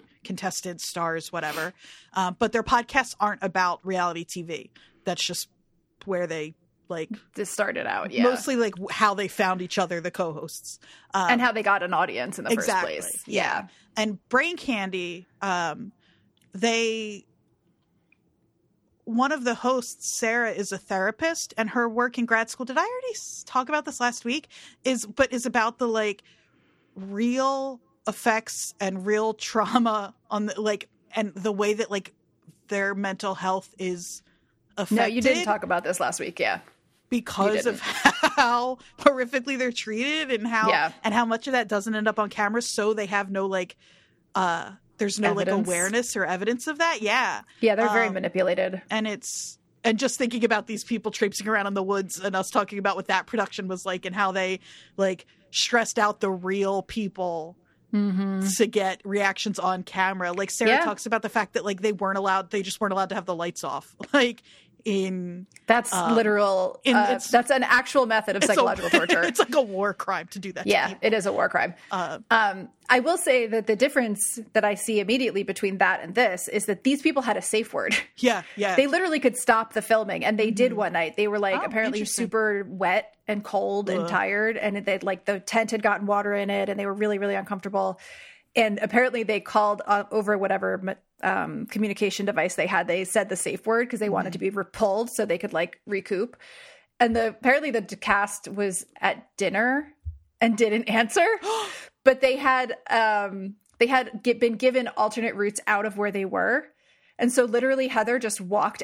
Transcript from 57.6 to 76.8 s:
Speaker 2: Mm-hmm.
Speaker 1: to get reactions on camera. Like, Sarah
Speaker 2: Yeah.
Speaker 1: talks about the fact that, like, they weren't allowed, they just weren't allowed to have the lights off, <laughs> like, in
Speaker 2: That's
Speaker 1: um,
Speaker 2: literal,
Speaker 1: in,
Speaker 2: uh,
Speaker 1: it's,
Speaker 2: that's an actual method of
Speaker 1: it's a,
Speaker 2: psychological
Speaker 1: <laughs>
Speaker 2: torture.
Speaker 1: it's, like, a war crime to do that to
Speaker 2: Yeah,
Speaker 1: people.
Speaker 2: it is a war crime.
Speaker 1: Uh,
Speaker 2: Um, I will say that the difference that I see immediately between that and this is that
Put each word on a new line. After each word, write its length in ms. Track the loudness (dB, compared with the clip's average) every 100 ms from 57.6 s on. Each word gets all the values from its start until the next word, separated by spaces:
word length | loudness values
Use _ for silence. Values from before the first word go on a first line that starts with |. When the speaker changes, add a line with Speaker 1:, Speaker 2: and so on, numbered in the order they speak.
| _ _ -4
Speaker 2:
Mm-hmm. 500 | 0 0 0 0 0 0 2
Speaker 1:
to 100 | 2
get 340 | 2 0 -4
reactions 540 | -4 0 0 0 -4 -2
on 240 | 0 -2
camera. 500 | -4 0 0 0 -4
Like, 200 | -2 -4
Sarah 200 | 0 4
Speaker 2:
Yeah. 140 | 4 2
Speaker 1:
talks 220 | -2 -2
about 160 | -2
the 60 | 0
fact 240 | -2 -2
that, 120 | -2 -4
like, 160 | -2
they 100 | -2
weren't 280 | -2 -2 0
allowed, 320 | 0 0 0
they 100 | -4
just 180 | -4 -2
weren't 140 | -2
allowed 160 | 0 -2
to 60 | -4
have 100 | -4
the 80 |
lights 300 | -4 -4 -6
off, 320 | -8 -8 -10 -16
<laughs> 100 | 0
like, 300 | 4 4 0 _ -20 _ _ -2
in 600 | 0 0 -4 -6 -10 -16 -8 2
Speaker 2:
That's 240 | 2 2
Speaker 1:
um, 240 | 0 4 4
Speaker 2:
literal, 640 | 4 4 4 2 0 0 2
Speaker 1:
in, 100 | 4
Speaker 2:
uh, 120 | 4
Speaker 1:
it's, 200 | 0 2
Speaker 2:
that's 220 | 2 4
an 120 | 2
actual 420 | 4 2 4 2 2
method 320 | 2 0 2
of 60 |
Speaker 1:
it's 60 | 4
a, 20 |
Speaker 2:
psychological 360 | 4 4 2 2
Speaker 1:
<laughs> 20 |
Speaker 2:
torture. 320 | 2 4 2
Speaker 1:
it's, 160 | 2 2
like, 140 | 2 2
a 60 |
war 320 | 2 0 -2
crime 340 | -2 -4 -4 -4
to 120 | -10
do 140 | -10
that 100 | -6
to 60 | 2
Speaker 2:
Yeah, 180 | 2 2
Speaker 1:
people. 100 | 0 0
Speaker 2:
it 60 |
is 120 | 2 0
a 80 |
war 160 | 0 0
crime. 240 | 2 -2 -4 -6
Speaker 1:
Uh, 280 | -4 -4 -6 0
Speaker 2:
Um, 380 | 2 2 -2 -12 _ 2
I 120 | 4
will 160 | 4 2
say 280 | 4 2 4
that 200 | 0 2
the 80 | 2
difference 640 | 4 2 0 0 -2 -4 -2
that 100 | 2
I 120 | 2 0
see 240 | 0 0
immediately 440 | 2 2 2 -2
between 360 | -2 -2 -2 2
that 220 | 2 2
and 140 | -2 2
this 320 | 2 2 -4
is 180 | -4 -2
that 160 | 0